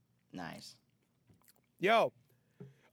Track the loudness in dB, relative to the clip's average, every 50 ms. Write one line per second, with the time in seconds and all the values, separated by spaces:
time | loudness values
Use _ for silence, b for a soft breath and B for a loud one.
0 | _ _ _ _ _ _ -12 -10 -10 -10 -12 -12 -16 -18 -20 _ _ _ _ _
1 | _ _ _ _ _ _ _ _ _ -20 _ _ _ _ _ _ 2 4 4 4
2 | 4 2 -2 _ _ _ B B B B B B B B B B B B